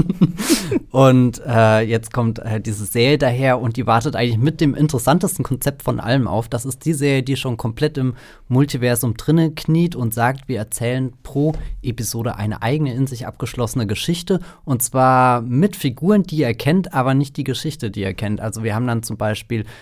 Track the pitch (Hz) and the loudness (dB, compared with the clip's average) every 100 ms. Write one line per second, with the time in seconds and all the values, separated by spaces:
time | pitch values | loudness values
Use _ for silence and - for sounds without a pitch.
0 | - - 185 175 214 269 180 359 - 131 | 0 2 0 2 0 0 0 -4 0 4
1 | 135 127 123 113 - 117 110 110 113 113 | 6 6 4 0 0 4 6 4 2 -2
2 | 117 - 117 113 113 107 113 107 101 120 | -2 -2 -2 -2 -4 -4 -4 -6 -4 2
3 | 120 147 131 120 135 127 123 117 123 113 | 4 4 2 2 2 2 0 -2 2 2
4 | 151 120 120 110 135 156 156 - 151 127 | 2 0 0 2 0 2 2 4 2 2
5 | - 170 185 - - - - 139 - 120 | 2 2 2 -2 -4 -4 -4 -4 -4 -2
6 | 107 135 110 98 113 120 131 131 156 156 | 0 0 0 -2 -4 -6 -6 -4 -2 0
7 | 143 139 127 135 131 117 117 113 151 143 | 2 0 0 -2 -4 -4 -4 -2 -2 0
8 | 131 117 - - - 123 143 131 123 120 | -2 -4 -12 -16 0 2 2 2 0 0
9 | 123 107 - 160 160 156 - 160 175 175 | -2 -2 2 4 2 0 0 2 2 0
10 | 120 117 117 135 - 120 110 - 117 127 | -4 0 0 -2 -6 -6 -6 -4 -2 -2
11 | 131 117 - 139 151 151 - - - 113 | -4 -8 -6 0 0 0 -6 -6 -6 -6
12 | 110 113 120 - 104 104 113 151 147 120 | -6 -4 -4 -4 -4 -4 -2 0 0 -2
13 | 135 120 107 - 127 - 117 131 104 107 | -2 -4 -12 -8 -8 -4 -4 -2 -2 -2
14 | - 170 - 185 - - - 127 - 131 | -2 -2 0 -2 -4 -12 -4 -2 0 2
15 | 127 127 127 123 117 123 202 - 139 120 | 4 6 4 2 0 2 0 0 -6 -2
16 | 170 208 - 156 127 113 127 180 185 139 | 2 2 2 0 0 0 0 0 0 0
17 | 127 135 143 - 135 127 156 - 113 98 | 2 2 0 -4 -4 -4 -6 -6 -6 -4
18 | 98 92 104 104 110 107 113 107 123 117 | -4 -2 -4 -4 -4 -4 -2 -2 0 -2
19 | 110 107 110 107 - 117 104 - | -4 -4 -4 -4 -4 -6 -6 -12